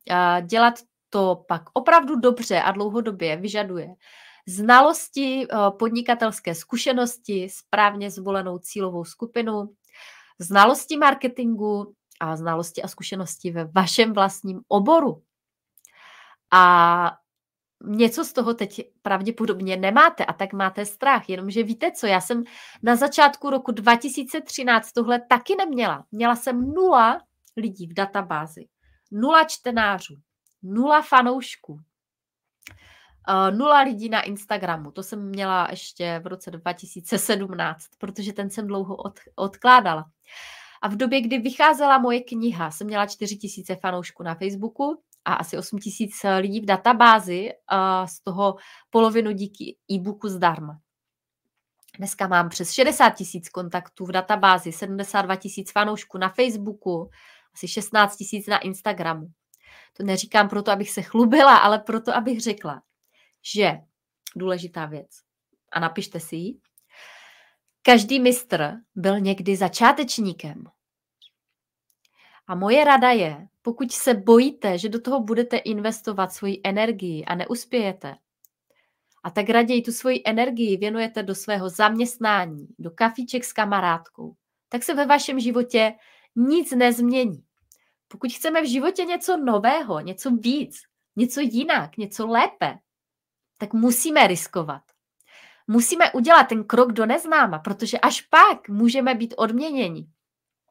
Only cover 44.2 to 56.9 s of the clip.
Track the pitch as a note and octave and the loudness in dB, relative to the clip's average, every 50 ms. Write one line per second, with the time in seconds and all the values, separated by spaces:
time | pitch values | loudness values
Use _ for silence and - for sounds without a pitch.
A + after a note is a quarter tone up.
44.2 | F3 E3+ E3 E3+ F#3+ G3 G3+ G3 G#3 A#3 - - C#4 D4 D#4+ - _ _ _ _ | -10 -10 -8 -6 -6 -8 -6 -6 -8 -8 -6 -6 -6 -6 -6 -8 _ _ _ _
45.2 | - - - - E3+ - - E3+ F#3 - A3 G3+ - G#3 - - A3 G3+ - - | -8 -6 -6 -6 -6 -8 -10 -12 -10 -10 -10 -12 -10 -10 -8 -8 -8 -10 -8 -6
46.2 | - G3 F#3+ F#3+ F#3+ G3 G3 A3+ G#3+ G3 G3 F#3 - B3 B3 A3+ A#3+ A#3 A3 G#3+ | -2 -2 0 0 0 -2 -4 -4 -2 0 0 2 4 4 6 8 8 8 8 6
47.2 | F#3 F3+ F3 F3+ G3+ A#3+ - - _ - F#3+ G3 F#3+ F#3+ F#3 F#3 F#3 F3 - - | 4 0 -6 -6 -6 -8 -10 -12 _ -4 -2 0 0 0 0 -2 -2 -6 -10 -12
48.2 | - G3 F3 F#3+ G3+ G3 F#3+ - - - - - _ _ - A3+ A3+ A3 G#3+ A#3 | -10 -8 -4 0 0 0 0 -4 -10 -20 -20 -20 _ _ 2 4 4 4 4 2
49.2 | A3 G#3+ G#3 F#3+ G3+ G3 - - - - - _ _ - G3 F#3 F3 G#3 G#3 G#3 | 0 -2 -2 -6 -8 -10 -10 -12 -16 -16 -16 _ _ -6 -6 -6 -4 -6 -8 -8
50.2 | - G#3 F#3+ F3 F3+ E3+ D#3+ E3 D#3 D3+ D3+ D3+ _ _ _ _ _ _ _ _ | -8 -10 -4 0 0 0 0 -2 -8 -14 -16 -18 _ _ _ _ _ _ _ _
51.2 | _ _ _ _ _ _ _ _ _ _ _ _ _ _ _ - F#3+ G3 - - | _ _ _ _ _ _ _ _ _ _ _ _ _ _ _ -12 -12 -10 -6 -6
52.2 | G3 F3+ F#3 F3 E3+ E3+ - - F3+ - - C4+ B3+ D4+ D4 - B3+ A3 - - | -2 0 2 2 2 0 -2 -8 -8 -2 2 2 2 2 4 6 4 4 4 2
53.2 | F#3+ - - F3 E3+ - - F#3 F3+ E3+ F3+ F3+ F3 - _ - F#3 F3 F3+ F#3 | -8 -12 -12 -14 -14 -14 -12 -12 -10 -8 -8 -8 -8 -10 _ -14 -10 -6 -4 -4
54.2 | F#3 - G#3+ G3 G3 F#3+ F#3 F3 - E3 D#3+ - G3+ F#3+ G3 G3 G3 G3 - G3+ | -2 -2 0 2 4 4 4 4 2 -6 -12 -10 -10 -10 -8 -8 -8 -4 -2 -2
55.2 | F#3+ F#3 F#3+ F#3 - F#3+ - G3+ F#3+ - - G#3 G#3 G#3+ G#3+ G#3+ - - - F#3 | -2 -2 -4 -6 -8 -12 -12 -12 -12 -4 -2 -2 0 0 -2 -6 -10 -12 -8 -6
56.2 | F#3 F3+ - - B3+ B3+ A3 G#3 G3+ G#3+ G3+ - - F#3 | -6 -4 0 0 0 0 0 -4 -8 -10 -10 -8 -6 -6